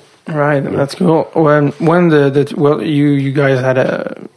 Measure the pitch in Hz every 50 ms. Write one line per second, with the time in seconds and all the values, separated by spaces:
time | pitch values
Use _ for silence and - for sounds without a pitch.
0 | - _ _ _ - - 160 151 143 147 147 139 139 - 139 143 143 139 - -
1 | 185 175 160 156 139 - - 165 160 147 147 151 147 139 - - 170 156 170 180
2 | 175 170 156 147 139 139 131 143 143 - - - 147 143 143 - 107 160 147 143
3 | 147 147 143 139 135 135 131 147 139 135 135 127 127 131 127 131 - - - -
4 | - - - - - - _